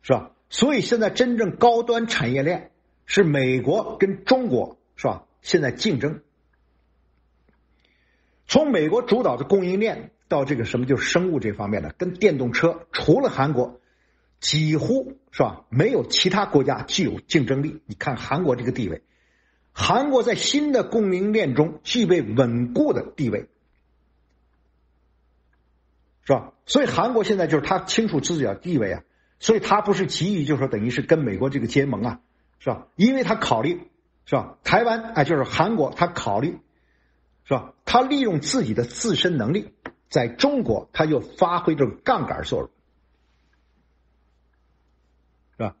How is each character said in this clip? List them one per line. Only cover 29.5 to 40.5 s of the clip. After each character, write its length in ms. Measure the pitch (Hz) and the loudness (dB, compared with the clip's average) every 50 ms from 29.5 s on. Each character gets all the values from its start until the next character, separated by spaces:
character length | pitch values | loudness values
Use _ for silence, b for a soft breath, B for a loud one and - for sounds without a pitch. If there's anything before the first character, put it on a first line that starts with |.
| 226 | 2
以 40 | 214 | 2
他 220 | - - 196 208 | 4 2 2 2
不 120 | - 196 196 | 2 0 0
是 140 | 160 190 151 | 0 0 -4
急 260 | - - 151 190 208 | -2 -4 -2 -2 0
于 120 | 180 147 | -2 0
就 120 | 143 156 123 | 0 0 0
说 100 | 131 127 | 0 -2
等 160 | 113 107 104 | -2 -2 -2
于 60 | 123 | -2
是 120 | 120 - 135 | -2 -4 2
跟 160 | - 160 160 | 2 2 2
美 180 | 147 113 98 95 | 2 -2 -2 -2
国 120 | 120 139 | -2 -2
这 80 | 139 139 | -2 -4
个 80 | 113 117 | -4 0
结 180 | - 143 139 | 0 0 0
盟 160 | 139 120 98 | 0 -2 -4
啊， 200 | 107 123 107 - _ _ _ _ _ _ _ _ | -4 -6 -6 -8 _ _ _ _ _ _ _ _
是 100 | - 139 | -6 -6
吧？ 180 | 113 - - _ _ | -6 -6 -8 _ _
因 180 | - 180 240 269 | 2 2 4 4
为 100 | 269 247 | 2 0
他 120 | - 226 | -2 -2
考 260 | 208 - - 135 113 | -2 0 -2 0 0
虑， 300 | 113 151 175 175 - - _ _ _ _ _ _ _ | 0 -2 -4 -4 -8 -16 _ _ _ _ _ _ _
是 100 | - - | -2 -2
吧？ 220 | 131 - - - _ _ | -2 -2 -4 -14 _ _
台 200 | - - 196 233 | 0 2 2 2
湾， 300 | 233 226 226 226 - - | 2 -2 -2 -6 -6 -2
啊， 100 | 156 143 | -2 0
就 120 | 143 165 | 0 0
是 80 | 143 127 | -2 -2
韩 320 | - - - 160 202 233 | -2 0 0 0 0 2
国， 160 | 196 143 127 | 0 0 -2
他 160 | - - - 175 | 0 -2 -2 -2
考 320 | - - - - 98 104 | -2 -6 -4 -2 -2 -2
虑， 180 | 131 170 175 - _ _ _ _ _ _ _ _ _ _ _ _ _ _ _ _ _ | -2 -2 -6 -8 _ _ _ _ _ _ _ _ _ _ _ _ _ _ _ _ _
是 100 | - 139 | -4 -4
吧？ 220 | 127 - - - _ _ | -4 -4 -8 -20 _ _
他 160 | - - 240 | 2 2 2
利 180 | 262 262 294 285 | 4 4 0 0
用 200 | 262 220 180 147 | 0 0 0 -2
自 240 | - - - 262 220 | -2 -2 -2 -2 0
己 100 | 113 107 | 0 0
的 100 | 117 120 | -2 -2
自 320 | 117 - - - 233 180 | -4 -4 -6 -2 -2 0
身 220 | - - 180 175 139 | 0 0 0 0 0
能 160 | 107 107 160 | 0 0 -2
力， 200 | 208 202 - _ _ _ - - _ _ _ | -2 -4 -6 _ _ _ -18 -18 _ _ _
在 180 | - 156 120 117 | 0 0 0 0
中 360 | 117 - - 277 | -2 0 0 2